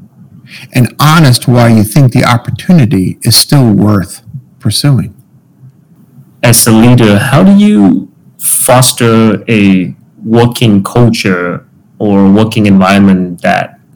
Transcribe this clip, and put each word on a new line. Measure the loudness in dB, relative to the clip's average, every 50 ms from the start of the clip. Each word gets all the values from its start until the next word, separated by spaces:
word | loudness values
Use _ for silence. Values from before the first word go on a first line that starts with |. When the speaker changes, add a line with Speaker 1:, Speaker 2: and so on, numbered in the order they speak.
| -20 _ _ -20 -20 -20 -20 -20 -20 -20 -20 -20 -20 -8
Speaker 1:
and | -4 -2 -2 -2 -2 -2
honest | 0 0 2 2 2 2 2 0 0
why | 0 0 2 2 2
you | 2 2 0
think | 0 0 0 0 2
the | 0 -2 -2
opportunity | -2 -4 -4 -4 -8 -10 -8 -2 0 2 2 2 2 0 -2 -4 -4 -6 -4
is | -4 -2 -2
still | -2 -2 0 0 2 2 2
worth | 2 2 0 0 0 -2 -4 -6 -12 -20 _ -20 -20 -20 -20 _ _ _ -8 -6
pursuing. | -6 -2 -2 0 0 -2 -4 -6 -12 -20 _ _ _ _ _ _ _ _ -20 -20 _ _ _ _ _ _ _ _ _ -20 -20 _ _ _
Speaker 2:
As | -2 -2 0 0 0
a | 0
leader, | 2 4 4 4 4 4 2 2 2 0
how | 0 0 0 2 2
do | 4 4
you | 4 2 2 2 2 2 2 0 -2 -6 -10 _ _ _ _ _ -12
foster | -8 -8 -6 -4 -2 0 0 0 0 -2 -2 -2 -2 0 2 2 2 0 0 -2 -4
a | -4 -2 0 2 2 0 0 -2 -6 -10 -14 _ _ _ -14 -6
working | -2 0 2 2 0 0 -2 0 0 0 0
culture | -2 -2 -2 0 0 0 0 -2 -4 -4 -4 -4 -6 -8 -8 -10 -14 _ _ _ _ _ _ -6
or | -4 -2 0 2 2 2 2 2
working | 0 0 -2 -2 0
environment | 2 2 2 2 2 2 2 2 2 2 0 -2 -6 -8 -6
that | -4 -4 -4 -4 -6 -8 -14 _ _ _ _